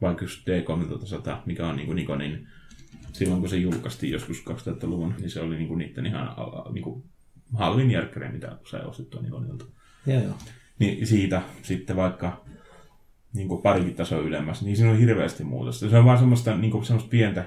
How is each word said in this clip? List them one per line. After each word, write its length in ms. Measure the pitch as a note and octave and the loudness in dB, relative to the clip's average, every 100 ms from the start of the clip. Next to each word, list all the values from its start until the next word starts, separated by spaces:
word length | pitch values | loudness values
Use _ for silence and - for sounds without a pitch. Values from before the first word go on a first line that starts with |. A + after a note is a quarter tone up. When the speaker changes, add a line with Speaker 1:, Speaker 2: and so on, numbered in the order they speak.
Speaker 1:
vaikka 220 | F2+ E2+ F#2 | -4 -2 -8
just 220 | - - | -8 -2
D 140 | F2+ | -2
kolmetuhatta 460 | E2+ E2 E2 E2 G2 | -2 -4 -4 -8 -10
sata, 340 | E2+ D#2 C2+ - | -10 -8 -8 -6
mikä 220 | E2+ E2 | -6 -4
on, 80 | C#2 | -4
niinku, 180 | D#2 | -4
Nikonin, 540 | E2+ D2 C#2+ C#2+ D#2+ - - - - - - - | -4 -4 -4 -6 -8 -14 -20 -20 -20 -20 -20 -18
silloin 260 | - F#2+ F2+ | -2 0 0
kun 80 | F#2 | 0
se 80 | F2+ | 0
julkaistiin 560 | F2+ D#2+ - - - | 0 -2 -6 -6 -4
joskus 280 | D2 - E2+ | -4 -6 -10
kaksituhattaluvun, 760 | - - F2+ E2+ E2+ E2+ E2 - | -10 -10 -8 -6 -4 -4 -4 -4
niin 100 | F2 | -8
se 100 | D#2+ | -6
oli, 140 | E2 D#2+ | -6 -4
niinku, 180 | D#2+ E2 | -4 -4
niitten 300 | - - F2 | -6 -6 -6
ihan, 220 | C#2 - | -4 -8
a-, 60 | - | -8
a-, 280 | - - - | -10 -12 -10
niinku, 320 | - - C3 - _ _ - _ | -8 -8 -12 -16 _ _ -20 _
halvin 380 | A2+ E2+ A#2 C3 | -2 2 4 4
järkkäri, 400 | F2+ - - C#2+ | 2 -2 -8 -10
mitä 260 | - - - - | -10 -12 -14 -14
sai 120 | - - | -12 -12
ostettua 360 | - - - | -12 -14 -10
Nikonilta. 440 | - B2 A#2+ B2+ - - _ _ C3+ | -8 -8 -8 -10 -14 -20 _ _ 0
Speaker 2:
Joo, 160 | C3 | 0
joo. 100 | G2 F#2+ - - _ - | 0 -6 -14 -20 _ 0
Speaker 1:
Niin 280 | G2 - A2 | 2 2 4
siitä 340 | G#2 F#2+ F2+ - - | 4 4 0 -4 -12
sitten 320 | - F2+ - F#2 | -6 -6 -2 0
vaikka, 500 | F#2 - F2 - - - - - - _ _ _ _ | 0 -2 -6 -8 -16 -20 -20 -20 -20 _ _ _ _
niinku, 240 | G2 F#2+ F2 | -6 -4 0
parikin 380 | G2+ F#2 F2+ F2 | 2 4 0 -2
tasoa 240 | E2+ D#2+ | -4 -2
ylemmäs, 420 | D#2 D2+ D#2 - | -2 -4 -4 -4
niin 140 | G2+ G#2 | 0 4
siinä 140 | A2+ | 6
on 60 | A2 | 8
hirveästi 440 | A#2 G2 D#2+ - | 6 6 0 -4
muutosta. 460 | D2 - B2 A#2+ G#2+ | -6 -6 -6 -4 6
Se 80 | A#2 | 10
on 80 | B2 | 10
vaan 120 | B2 | 10
semmoista, 380 | B2 A#2 A2+ F#2 | 6 6 2 2
niinku, 260 | A2 A2 | 2 0
semmoista 260 | - A2+ - | 0 0 2
pientä 360 | A#2 G#2 F2+ | 2 2 0